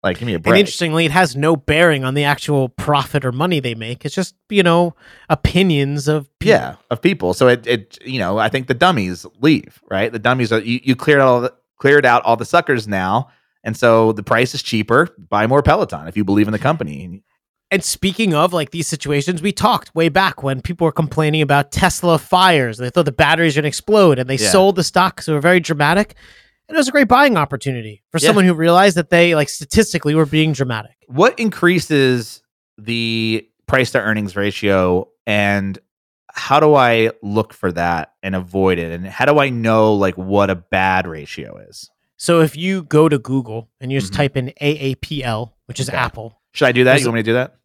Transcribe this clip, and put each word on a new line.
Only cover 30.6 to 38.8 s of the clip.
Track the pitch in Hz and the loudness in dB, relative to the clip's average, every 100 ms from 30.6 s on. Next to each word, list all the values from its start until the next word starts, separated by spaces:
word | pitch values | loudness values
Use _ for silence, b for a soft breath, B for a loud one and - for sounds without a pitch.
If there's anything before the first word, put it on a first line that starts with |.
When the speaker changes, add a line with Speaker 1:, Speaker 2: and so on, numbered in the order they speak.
| 127 113 107 _ _ | -4 -6 -10 _ _
Speaker 1:
What | 131 220 254 | 2 2 2
increases | 226 - 175 262 - 151 131 123 110 - _ _ _ _ | -4 0 2 2 0 2 2 0 -4 -16 _ _ _ _
the | 107 117 117 113 113 110 - _ - | -8 -4 -4 -2 -2 -4 -6 _ -2
price | 131 123 | 0 2
to | 131 | -2
earnings | 107 107 101 95 | -2 -2 -4 -2
ratio, | 101 - 101 95 92 90 - _ - | -4 -2 0 2 2 0 -4 _ -4
and | 104 101 101 98 95 _ _ _ _ _ | 0 0 0 -4 -10 _ _ _ _ _
how | - - 143 | -14 0 4
do | 156 | 6
I | 143 123 113 113 - | 6 4 4 0 -2
look | 104 104 107 | -4 -2 -4
for | - 98 | -4 -4
that | 85 85 85 76 _ | -2 -2 -2 -6 _
and | 98 | -8
avoid | 95 87 95 95 | -8 -6 -2 0
it? | 87 | 0